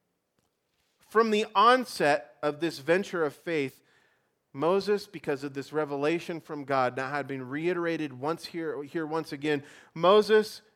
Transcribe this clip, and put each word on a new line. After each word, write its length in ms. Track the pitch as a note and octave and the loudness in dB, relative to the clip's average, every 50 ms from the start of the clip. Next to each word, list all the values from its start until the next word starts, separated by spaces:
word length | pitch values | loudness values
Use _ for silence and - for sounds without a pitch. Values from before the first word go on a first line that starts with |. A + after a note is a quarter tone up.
| _ _ _ _ _ _ _ _ _ _ _ _ _ _ _ _ _ _ _ _ _ _ | _ _ _ _ _ _ _ _ _ _ _ _ _ _ _ _ _ _ _ _ _ _
from 200 | - G#3+ A3+ A3 | 2 2 4 4
the 160 | G#3+ G#3 A3 - - | 2 0 0 0 2
onset 800 | G3 G#3 A#3 B3 C4 A#3+ - - - E3+ D3 C#3+ - - - _ _ | 4 6 6 6 6 2 -4 -2 2 4 4 4 2 0 -8 _ _
of 180 | - D3+ D3 C#3+ | -4 -4 -2 -2
this 200 | E3 E3 D3 C3 | -4 -4 -4 -6
venture 440 | C3+ D3+ E3+ F#3+ G3+ - - F3 D#3 | 0 2 2 2 2 -2 -2 -2 -2
of 120 | C#3+ C3+ | -2 -4
faith, 480 | - _ F3 E3 D3+ C#3 C3 - _ _ _ _ _ _ _ _ _ _ _ _ _ _ _ - | -8 _ -4 -2 -2 -2 -4 -6 _ _ _ _ _ _ _ _ _ _ _ _ _ _ _ -8
Moses, 520 | C#3 D3+ E3 F#3+ G3 F#3 G3+ G#3 G3 G3 | -2 0 0 2 0 0 0 -2 -2 -4
because 380 | - - D#3 - D#3+ D3 B2+ C#3 | -10 -16 -10 -6 -6 -6 -4 -6
of 100 | C#3+ C3+ | -8 -10
this 180 | C#3 C3 - | -10 -12 -6
revelation 680 | D3 D3+ D3+ C#3+ C#3+ C#3 C#3+ D3+ E3+ E3+ E3 - F3 D#3 | -4 -4 -4 -4 -4 -2 0 0 0 -2 -4 -8 -10 -10
from 220 | - - D#3+ D3 C#3 | -10 -12 -12 -12 -4
God, 340 | C3 C#3 C3+ B2+ B2 B2 C3 | -2 0 2 2 0 -2 -4
now 140 | C3 C3 | -6 -6
had 160 | D3 C#3+ C#3 C3 | -6 -6 -6 -6
been 200 | C#3 C3+ B2+ B2 | -8 -10 -8 -8
reiterated 720 | C#3 D3+ D#3+ F3 F3+ F3 E3+ E3+ E3 D#3 D#3 C#3+ B2+ B2 | -8 -4 -4 -2 -2 -2 -2 -2 -2 -4 -6 -8 -8 -6
once 260 | C3 D3+ E3+ E3 - | -6 -4 -4 -6 -8
here, 360 | - - E3+ E3 D#3 B2 C3+ | -12 -10 -8 -6 -6 -6 -8
here 240 | D3 C#3 - E3+ D#3+ | -10 -8 -6 -6 -4
once 260 | D3+ D#3 D#3+ D#3 - | -2 -4 -4 -4 -4
again, 300 | D#3 C#3 C#3 D3+ D3 C#3+ - - - - - _ _ | -10 -6 -2 -2 -2 -2 -2 -8 -18 -20 -20 _ _
Moses 680 | D#3+ E3+ F3+ G3+ G#3+ G#3 G3+ A3 G#3+ G#3+ G#3+ - - _ _ _ | 2 6 8 8 8 8 6 4 4 4 2 -6 -16 _ _ _